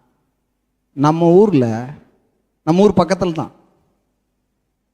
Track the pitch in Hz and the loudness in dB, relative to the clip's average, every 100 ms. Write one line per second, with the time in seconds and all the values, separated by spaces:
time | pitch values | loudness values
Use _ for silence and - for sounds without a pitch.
0 | _ _ _ _ _ _ _ _ _ 139 | _ _ _ _ _ _ _ _ _ -2
1 | 147 165 170 175 214 156 120 113 127 147 | 0 2 2 4 4 2 -2 -4 -10 -18
2 | _ _ _ _ _ _ 156 175 208 190 | _ _ _ _ _ _ -2 2 2 2
3 | 170 190 185 160 113 _ _ _ _ _ | -2 -2 -4 -6 -10 _ _ _ _ _
4 | _ _ _ _ _ _ _ _ _ | _ _ _ _ _ _ _ _ _